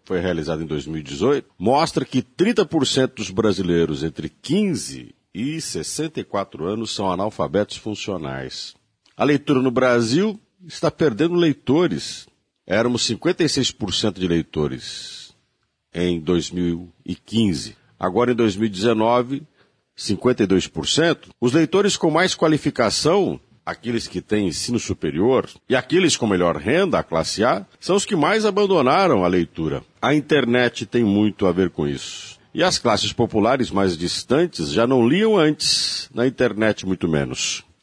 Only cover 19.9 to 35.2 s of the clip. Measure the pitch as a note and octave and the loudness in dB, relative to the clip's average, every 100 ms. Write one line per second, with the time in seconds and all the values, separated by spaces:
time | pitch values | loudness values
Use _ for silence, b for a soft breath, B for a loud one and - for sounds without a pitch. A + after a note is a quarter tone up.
19.9 | - - F#2+ B2 A#2+ G2 F#2 - D#2+ C#2+ | -12 -6 -2 0 2 2 2 0 -4 -2
20.9 | - E3 C#3+ - _ A#2+ D3+ D#3 F#3+ G3+ | 2 2 0 -6 _ 0 2 2 2 2
21.9 | - E3+ D#3+ F3+ - D#3+ D3+ D3 - A2 | 2 0 2 0 2 2 2 0 0 0
22.9 | - D3 G3+ D3 C2+ - _ - - A#2 | 2 2 2 0 -4 -10 _ -12 -8 -4
23.9 | A#2 - F#2 - G#2+ F#2+ C#2 - A#2 - | -4 -4 -8 -2 0 0 -2 -4 -4 -4
24.9 | F#2 D#2+ D2 A2+ B2 - - - B2+ - | -4 -4 0 2 2 0 -8 -2 -2 0
25.9 | E3+ F3 - A2+ F#2 F2 D2+ F2 D#3+ G3 | 2 2 2 2 2 2 0 0 0 2
26.9 | F#2 - E2 D#2+ - A#2 E3+ - _ - | 0 0 -2 -2 0 0 0 -6 _ -2
27.9 | G3 - F3+ D3+ A3 G#3+ G3 G3+ F3+ B2+ | -2 0 0 2 2 0 2 2 4 4
28.9 | E3 F#3+ A2 F2+ F2+ E2 - D#2 C#2 - | 4 4 4 4 2 0 -4 -4 -6 -10
29.9 | _ A#2 D3+ - D3+ A#2+ B2 A#2+ - G#2+ | _ 0 0 2 2 4 2 2 -2 -4
30.9 | A#2+ A2 G2+ G#2+ - F#2+ F2 F2+ - D2 | 0 2 4 2 2 0 2 0 0 -4
31.9 | C2+ - - - - b - F3+ - A#2+ | -4 -10 -14 -16 -20 b -2 0 0 0
32.9 | G2+ G#2+ - A2+ A2 A2 C3+ G#2 G2 F#2+ | 0 0 -2 0 2 2 2 0 0 0
33.9 | D#2+ E2+ - - C3+ F3 - D2 D#2+ A#2+ | 0 -4 -6 0 0 0 -2 -4 0 2
34.9 | C3 A#2 F3+ | 4 4 4